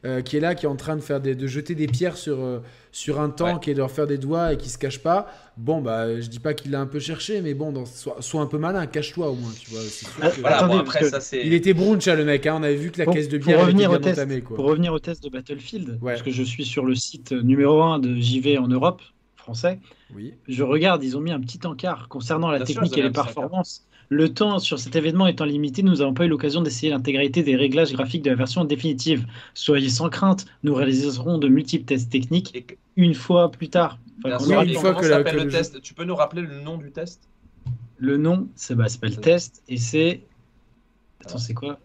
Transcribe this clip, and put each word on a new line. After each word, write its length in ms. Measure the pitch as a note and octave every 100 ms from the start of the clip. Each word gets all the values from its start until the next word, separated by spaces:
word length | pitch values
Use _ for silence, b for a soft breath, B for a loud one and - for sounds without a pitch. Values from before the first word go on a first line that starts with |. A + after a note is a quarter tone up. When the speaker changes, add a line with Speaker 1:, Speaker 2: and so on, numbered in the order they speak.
| B2+
Speaker 1:
euh, 160 | B2+
qui 140 | B2+ D3
est 20 |
là, 140 | E3
qui 100 | F3
est 40 | D3
en 80 | C3+
train 200 | D3+ D#3
de 60 |
faire 180 | D3+ C#3+
des, 140 | C3+
de 120 | C3 C3+
jeter 280 | C3 D3
des 120 | E3 D3+
pierres 300 | B2 F3+ -
sur, 240 | - C3+
euh, 200 | B2+ B2 A#2+ B B
sur 300 | - - C#3
un 80 | D3
tank 360 | C#3+ E3+ F3 -
Speaker 2:
Ouais. 60 |
Speaker 1:
et 20 |
de 40 | C#3
leur 100 | C3
faire 160 | - D3
des 100 | C#3
doigts 380 | C3+ E3 E3+
et 20 | C#3+
qui 140 | B2
se 80 | -
cache 200 | C#3 C3
pas. 300 | D#3+ F#3 G3+ B B -
Bon, 240 | A2+ D#3+
bah, 360 | B2+ A2+ A2+ A#2
je 80 | A#2
dis 100 | A#2
pas 160 | D#3
qu'il 160 | D3 C#3
l'a 100 | C#3
un 60 | C#3
peu 140 | D3
cherché, 420 | C3 D#3+ - G#3
mais 100 | E3+
bon, 180 | C#3 D3+
dans, 140 | C#3
sois, 320 | A#2+ - - -
sois 200 | B2+ D#3+
un 60 | D3
peu 100 | D3
malin, 300 | D#3+ F#3+ D#3+
cache-toi 420 | D3+ D3+ - D#3+
au 60 |
moins, 160 | B2 A#2 A2
tu 100 | -
vois. 100 | A2
C'est 240 | A2 - F#2+
sûr 20 | -
Speaker 2:
Ah, 80 | D#3
Speaker 1:
que 100 | C3+
Speaker 3:
Voilà, 160 | C3+ D#3
Speaker 2:
attendez, 160 | F3+ F#3
Speaker 3:
bon, 60 |
Speaker 2:
parce 120 | C3+ D3+
Speaker 3:
après, 40 |
Speaker 2:
que 60 | D3+
Speaker 3:
ça, 100 | C3+
c'est 240 | - C3
Speaker 1:
il 80 | C3+
était 220 | E3+ F3+
brunch, 340 | F3 G3 G#3 F#3
hein, 60 |
le 100 | D#3+
mec, 220 | D3 C#3+ D3+
hein, 100 | D#3
on 40 |
avait 140 | D3+ C#3+
vu 140 | E3
que 80 | E3+
la 60 |
Speaker 2:
Pour, 80 | D#3+
Speaker 1:
caisse 160 | E3+ D3
de 80 | D3
Speaker 2:
pour 100 | C#3
Speaker 1:
bière 100 | D#3+
était 80 | F3+
Speaker 2:
revenir 240 | F#3+ G3
Speaker 1:
bien 80 | F3
Speaker 2:
au 20 |
test, 180 | D#3 E3
Speaker 1:
entamée, 220 | C#3 C3+
quoi. 160 | B2 A2+
Speaker 2:
pour 80 |
revenir 300 | C#3 D#3 F3
au 40 | D#3
test 240 | E3+ E3
de 60 | C#3+
Battlefield, 680 | C3 C3 C#3 - A3 D#3 A#2
Speaker 1:
Ouais. 120 | B2
Speaker 2:
parce 80 | A#2+
que 80 | B2+
je 120 | B2+
suis 220 | B2+ -
sur 220 | C3+ - C3
le 80 |
site 380 | B2 - - -
numéro 500 | B2+ A#2+ C#3 C#3+ D3+
un 160 | E3 D#3
de 160 | B2+ A#2+
J 240 | A#2+ C3
V 160 | C3+ C#3+
en 120 | B2
Europe, 340 | B2+ D#3+ F3+ - _ _ _
français, 440 | - A#2 E3+ F#3 b b b G2
Speaker 1:
Oui. 160 | A2+ - -
Speaker 2:
je 140 | B2+
regarde, 420 | C3 D3+ F3+ E3+
ils 100 | C3 C3
ont 20 |
mis 100 | D#3+
un 80 | D3+
petit 200 | B2 - F3
encart 420 | C#3+ F#3 D#3+ -
concernant 420 | C3+ A#2+ D#3+ E3
la 60 | C#3+
Speaker 3:
Bien 80 | B2+
sûr, 80 | C#3+
Speaker 2:
technique 160 | E3+
Speaker 3:
ils 20 |
ont 20 | D3+
Speaker 2:
et 40 |
Speaker 3:
mis 20 |
Speaker 2:
les 60 | C3+
Speaker 3:
un 40 |
petit 80 | B2
encart. 140 | -
Speaker 2:
performances. 520 | - C#3 F#3 F3 - b b b
Le 160 | C#3+ D#3
temps 300 | B2 G#3+ G3
sur 220 | - C#3
cet 160 | A#2+ E3
événement 320 | D#3 E3+ F#3+
étant 160 | -
limité, 400 | D3+ D3 D3 C3+
nous 120 | G3 D#3
n'avons 180 | C#3
pas 100 | C3
eu 40 | F3
l'occasion 340 | D3+ D3 D3+
d'essayer 280 | D#3+ A#2+ D#3
l'intégralité 540 | C#3+ B2 C3+ C#3 D#3
des 100 | C#3+
réglages 380 | C3 C#3 C#3 D#3+
graphiques 300 | B2+ B2+ F3
de 80 | C#3+
la 60 | B2+
version 280 | C3 F3+
définitive. 600 | D#3 C#3+ D#3+ B2+ D#3 C#3+ A#2 B B
Soyez 340 | - - C#3+ C3+
sans 220 | A#2 E3
crainte, 360 | - G3 F#3+ - B
nous 100 | D3
réaliserons 640 | C3+ C3+ C3 C#3+ B2 A#2+ E3
de 80 | C#3+
multiples 380 | C3+ C#3+ E3+
tests 260 | C3 C3 A#2
techniques 400 | C3+ B2 E3+ F#3+
Speaker 3:
Et 80 | B2+
que 120 | - - _ -
Speaker 2:
une 180 | F3
fois 380 | D#3 - F3 E3+
plus 160 | - D#3
tard. 320 | F3+ E3 - - -
Enfin, 100 | C3
Speaker 3:
Bien 80 | B2
Speaker 2:
quand 60 |
Speaker 3:
sûr, 80 | C#3+
Speaker 2:
on 20 | G3
aura 80 |
Speaker 1:
une 60 | F3+
Speaker 3:
mais 40 | E3
Speaker 1:
fois 140 | F#3+
Speaker 3:
comment 100 | F3+
Speaker 1:
que 60 | E3
la, 100 | C#3+
Speaker 3:
s'appelle 140 | D3
Speaker 1:
que 60 | D3+
Speaker 3:
le 60 |
Speaker 1:
le 60 | C#3+
jeu 60 | E3
Speaker 3:
test ? 220 | E3 C3+
Tu 140 | -
peux 100 | -
nous 120 | E3+ F3+
rappeler 260 | C#3+ E3+
le 180 | E3+ C#3+
nom 160 | D3 E3
du 140 | D3
test ? 300 | D3 F3 - _ _ _ _ B2+ A#2+ - _
Speaker 2:
Le 180 | B2+ C#3+
nom, 320 | D#3 F#3 - -
c'est, 180 | -
bah, 140 | B2 A2
ça 60 |
s'appelle 180 | - A2
Speaker 3:
Vas-y. 80 | G#2
Speaker 2:
Test 420 | C3 F3 - _ -
et 80 | B2
c'est, 460 | A#2 D#3 E3 - - _ _ _ _ _ _ _ _ _
attends, 100 | - B2
Speaker 3:
Ah. 20 |
Speaker 2:
c'est 160 | A#2
quoi ? 240 | A2+ C#3+ C#3+